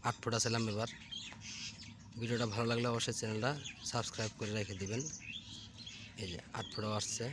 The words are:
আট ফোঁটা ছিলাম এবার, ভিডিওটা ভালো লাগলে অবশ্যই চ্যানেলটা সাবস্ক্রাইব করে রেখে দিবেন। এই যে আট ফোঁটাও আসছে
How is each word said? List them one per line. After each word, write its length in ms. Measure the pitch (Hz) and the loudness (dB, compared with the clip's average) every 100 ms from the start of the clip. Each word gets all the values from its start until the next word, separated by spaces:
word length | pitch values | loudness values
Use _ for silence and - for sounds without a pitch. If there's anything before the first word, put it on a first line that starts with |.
| 120 | 0
আট 80 | - | 0
ফোঁটা 180 | 123 113 | 2 4
ছিলাম 200 | 117 117 110 | 6 4 4
এবার, 180 | 104 113 - - - - - - - - - - - - 113 | 2 0 -4 -8 -8 -8 -8 -8 -6 -6 -8 -12 -14 -10 -4
ভিডিওটা 260 | 113 117 117 | 0 4 4
ভালো 120 | 104 117 | 4 4
লাগলে 160 | 120 120 | 6 4
অবশ্যই 220 | 117 - 110 | 4 2 2
চ্যানেলটা 320 | 110 107 120 143 - - - | 2 4 2 2 -4 -6 0
সাবস্ক্রাইব 400 | 120 - - 110 - | 2 2 0 -2 0
করে 120 | 107 107 | 0 2
রেখে 180 | 98 92 | 0 -2
দিবেন। 200 | 98 113 151 - - - - - 107 - - - - - | 0 0 -2 -6 -8 -8 -8 -10 -12 -12 -12 -10 -12 -6
এই 60 | 95 | -4
যে 80 | 85 - 110 | -6 -6 -6
আট 80 | 107 | -4
ফোঁটাও 200 | - 107 107 | 0 2 2
আসছে 260 | - - 117 | 2 0 -2